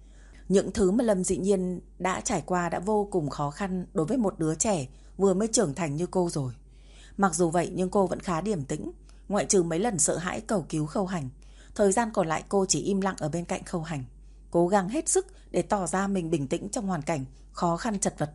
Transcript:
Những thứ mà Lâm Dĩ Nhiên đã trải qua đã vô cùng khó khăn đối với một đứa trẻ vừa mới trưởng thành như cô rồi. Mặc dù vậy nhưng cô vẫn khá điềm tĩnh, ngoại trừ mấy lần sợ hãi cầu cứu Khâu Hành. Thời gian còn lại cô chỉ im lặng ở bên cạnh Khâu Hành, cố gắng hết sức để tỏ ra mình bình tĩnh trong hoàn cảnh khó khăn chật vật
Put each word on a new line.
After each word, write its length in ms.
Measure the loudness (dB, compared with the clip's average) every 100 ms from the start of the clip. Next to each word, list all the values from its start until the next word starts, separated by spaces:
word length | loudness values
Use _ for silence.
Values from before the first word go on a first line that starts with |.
| -20 -20 -20 -20 2
Những 220 | 2 2
thứ 200 | 2 2
mà 120 | 4
Lâm 200 | 4 2
Dĩ 140 | 2 0
Nhiên 420 | 2 2 0 -6 -12 -4
đã 220 | -2 -2
trải 220 | -2 -4 0
qua 240 | -2 0
đã 100 | -2
vô 280 | 0 0 2
cùng 180 | 0 -2
khó 220 | -2 -4
khăn 340 | -4 -4 -4 -4
đối 120 | -2 0
với 120 | 2
một 220 | 0 0
đứa 160 | -2 0
trẻ 320 | 0 0 -2 -12 -18 2
vừa 160 | 4
mới 140 | 4 2
trưởng 260 | 2 2
thành 220 | 0 -2 -2
như 120 | -2
cô 220 | 0 0
rồi. 240 | -2 -4 -8 -18 -20 -20 -20 -16 0
Mặc 180 | 0 4
dù 140 | 2
vậy 220 | 4 0 0
nhưng 140 | 0
cô 180 | 2 2
vẫn 120 | 0
khá 220 | -2 -2
điềm 220 | -2 -4
tĩnh, 280 | -4 -6 -8 -12 -20 -20 -4
ngoại 180 | -2 2
trừ 180 | 2
mấy 160 | 4 0
lần 200 | 0 0
sợ 180 | 0 0
hãi 240 | -2 -6
cầu 240 | -2 -2 0
cứu 160 | -2 -2
Khâu 200 | -2 -2
Hành. 240 | -2 -6 -10 -20 -20 -14 2
Thời 160 | 4
gian 180 | 4 0
còn 140 | 0 0
lại 160 | -2 0
cô 160 | 0 2
chỉ 160 | 0
im 200 | 0 0
lặng 140 | 0 -2
ở 100 | -4
bên 160 | -4 -4
cạnh 180 | -6
Khâu 180 | -4 -6
Hành, 220 | -6 -8 -8 -14 -20 -20 -2
cố 160 | 2 4
gắng 220 | 4 2
hết 200 | -2 0
sức 180 | 0 -2 -14 -4
để 100 | -2
tỏ 260 | 0 0 0
ra 200 | 0 0
mình 220 | 0 0
bình 180 | -2 0
tĩnh 220 | -4 -4
trong 180 | -4 -2
hoàn 140 | -2
cảnh 240 | -2 -4 -4 -12 -18
khó 260 | -2 0 0
khăn 220 | -2 -2
chật 160 | -2 -2
vật 120 | -6